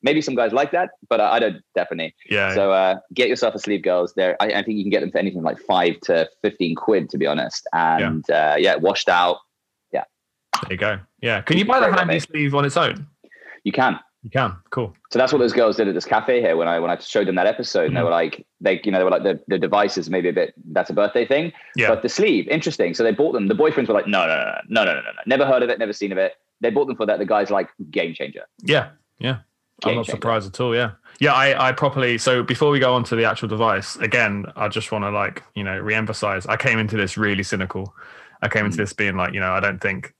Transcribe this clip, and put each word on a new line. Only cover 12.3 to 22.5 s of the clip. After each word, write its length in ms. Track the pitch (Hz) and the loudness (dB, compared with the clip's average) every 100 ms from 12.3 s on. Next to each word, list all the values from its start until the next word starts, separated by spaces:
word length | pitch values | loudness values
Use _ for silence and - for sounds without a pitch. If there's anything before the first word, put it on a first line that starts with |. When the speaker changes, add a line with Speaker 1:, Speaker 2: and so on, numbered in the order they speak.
| 151 143 | -2 0
Speaker 2:
on 120 | 143 139 | 2 2
its 100 | 151 | 2
own? 300 | 151 - 143 _ - - - - | 0 -2 -12 _ -20 -20 -20 -6
Speaker 1:
You 80 | - | -4
can. 260 | - 127 95 _ _ | 2 2 0 _ _
Speaker 2:
You 60 | 117 | -4
can. 260 | 139 117 90 _ | -2 -2 -4 _
Cool. 240 | - 110 - _ | -6 -6 -8 _
Speaker 1:
So 80 | 117 | 0
that's 140 | 127 | 2
what 60 | 147 | 4
those 140 | 120 | 4
girls 220 | - 113 117 | 4 4 4
did 100 | 101 | 0
at 60 | |
this 100 | 87 - | 0 0
cafe 340 | 110 - 123 | 0 2 2
here 140 | 104 82 | 4 2
when 100 | 85 | 2
I, 100 | 85 | 0
when 100 | 85 | 0
I 80 | 85 | -4
showed 280 | - 110 95 | -2 0 0
them 80 | 92 | 2
that 100 | 92 | 2
episode. 400 | - 120 98 90 | 0 -2 0 0
And 100 | 87 | 0
they 40 | |
Speaker 2:
Mm-hmm. 40 | |
Speaker 1:
were 60 | 85 | 0
like, 360 | 85 82 - - _ | 2 0 -4 -18 _
they, 200 | 95 92 | -2 0
you 60 | 107 | 0
know, 60 | 95 | 2
they 60 | |
were 60 | 92 | 2
like, 120 | 92 | 2
"The, 180 | 98 87 - | 0 -2 -2
the 100 | 95 | -2
device 380 | 90 101 104 95 | 2 2 2 -2
is 120 | 80 | -2
maybe 180 | 92 87 | -2 0
a 40 | |
bit, 180 | 82 82 - - | 0 -2 -6 -4
that's 180 | 82 - | -4 -2
a 40 | |
birthday 320 | 107 104 123 117 | 0 0 0 2
thing." 240 | 139 170 - - - | 0 0 -10 -10 -2
Speaker 2:
Yeah. 120 | 107 | 2
Speaker 1:
But 140 | 107 | 2
the 60 | 120 | 0
sleeve, 360 | - 147 120 | 0 2 2
interesting. 440 | 82 | 0